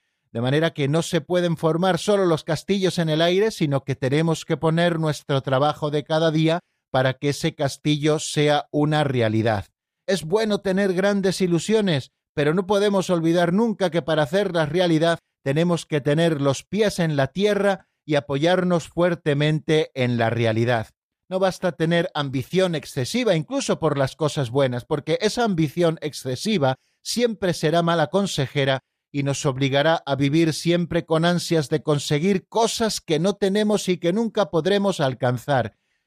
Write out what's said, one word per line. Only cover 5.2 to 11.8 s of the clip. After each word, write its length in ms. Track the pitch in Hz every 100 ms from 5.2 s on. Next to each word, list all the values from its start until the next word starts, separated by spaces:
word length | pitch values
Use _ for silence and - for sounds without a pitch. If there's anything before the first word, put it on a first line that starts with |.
| - 139
trabajo 500 | 135 131 147 147 151
de 120 | 147
cada 280 | - 160 165
día 280 | 156 160 175 _ _ -
para 220 | 131 131
que 160 | 131 143
ese 260 | 139 165 -
castillo 640 | 139 - 151 151 151 156
sea 480 | - 156 147 147 -
una 340 | 147 151 151 143
realidad. 640 | 123 110 110 113 104 - _ _ _ -
Es 160 | 185
bueno 360 | 156 208 220 202
tener 340 | 196 190 202
grandes 460 | 180 196 202 185 -
ilusiones, 720 | 180 165 - 220